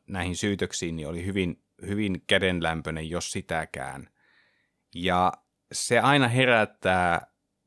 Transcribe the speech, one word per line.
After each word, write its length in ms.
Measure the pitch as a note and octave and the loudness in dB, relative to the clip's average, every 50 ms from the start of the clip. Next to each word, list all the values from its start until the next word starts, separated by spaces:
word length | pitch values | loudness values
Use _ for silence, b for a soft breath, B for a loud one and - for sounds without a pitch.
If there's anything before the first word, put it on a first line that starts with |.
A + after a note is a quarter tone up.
| _ | _
näihin 300 | - G2 F#2 F2 F2+ F2 | -10 -6 -6 -4 -4 -4
syytöksiin, 600 | - G#2+ G#2 G2+ F2+ F#2 E2+ - - F#2 E2+ E2 | -2 0 -2 0 0 -4 -6 -4 -6 -6 -6 -6
niin 120 | D#2+ D2+ D2 | -6 -8 -8
oli 160 | E2+ F2 F2+ | -8 -6 -6
hyvin, 380 | G2 F#2+ G2+ F#2 F2 - _ _ _ _ - - | -4 -2 0 0 -2 -2 _ _ _ _ -16 -8
hyvin 360 | F#2+ G2+ G#2 G#2+ G2 F#2 E2 _ | -6 -4 -2 -2 -2 -2 -4 _
kädenlämpöinen, 840 | - G2+ F#2+ F#2+ F#2 F2+ E2+ E2 E2 E2 D#2+ C#2+ D#2 D#2+ D#2+ D#2+ D#2+ | 2 2 4 4 2 2 2 0 -2 -2 -2 -4 -6 -6 -6 -6 -6
jos 220 | E2+ F2 - - | -6 -6 -6 -6
sitäkään. 800 | - G2 E2 - E2+ D#2+ D#2 - - - C2 C2+ C2 C#2 - - _ _ _ _ _ _ _ _ _ _ _ _ _ _ _ _ - | -8 -8 -6 -4 -4 -4 -4 -6 -8 -10 -10 -10 -10 -14 -16 -20 _ _ _ _ _ _ _ _ _ _ _ _ _ _ _ _ -10
Ja 380 | F2 F2 F#2 F2+ F2+ F#2 F#2 - _ _ _ _ _ _ _ | -4 -2 0 2 4 2 2 0 _ _ _ _ _ _ _
se 280 | - - - - A#2+ A#2 | -8 -6 -2 2 2 4
aina 280 | A2 C3 C#3+ C#3+ C3 A#2 | 4 4 4 4 4 2
herättää 1000 | A#2 B2+ C3 B2+ A#2+ A2 G#2 - - _ - F2+ F#2 F#2 F2+ F2 E2+ - - _ _ _ _ _ _ _ _ | 4 4 4 6 6 4 4 2 -2 _ 0 2 2 4 4 2 2 0 -2 _ _ _ _ _ _ _ _